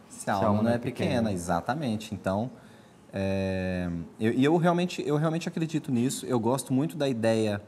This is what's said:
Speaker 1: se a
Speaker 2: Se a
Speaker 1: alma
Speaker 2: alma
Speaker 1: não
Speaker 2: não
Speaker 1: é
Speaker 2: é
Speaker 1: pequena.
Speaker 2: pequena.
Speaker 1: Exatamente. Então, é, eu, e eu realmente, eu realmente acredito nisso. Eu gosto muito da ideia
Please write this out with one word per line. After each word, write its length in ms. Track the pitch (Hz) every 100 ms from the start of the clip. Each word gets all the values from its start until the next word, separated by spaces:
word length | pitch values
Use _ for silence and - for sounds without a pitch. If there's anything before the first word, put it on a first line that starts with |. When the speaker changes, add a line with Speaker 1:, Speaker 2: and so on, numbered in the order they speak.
| -
Speaker 1:
se 120 | -
a 20 |
Speaker 2:
Se 60 | -
a 40 |
Speaker 1:
alma 120 | 101 104
Speaker 2:
alma 80 | 104
Speaker 1:
não 60 |
Speaker 2:
não 60 | 113
Speaker 1:
é 20 |
Speaker 2:
é 40 | 120
Speaker 1:
pequena. 320 | - - -
Speaker 2:
pequena. 220 | 127 113
Speaker 1:
Exatamente. 800 | 92 87 85 101 147 135 107 -
Então, 360 | 95 95 98 127 - - - - - -
é, 800 | 98 98 95 95 95 92 92 87 85 78 -
eu, 120 | 110
e 100 | 120
eu 100 | 139 170
realmente, 440 | 175 175 180 - -
eu 100 | 147
realmente 320 | 160 160 175
acredito 420 | 170 160 151 -
nisso. 360 | 120 127 - -
Eu 120 | 123
gosto 320 | 110 135 -
muito 240 | 131 156
da 140 | 160 139
ideia 540 | 117 113 113 110 101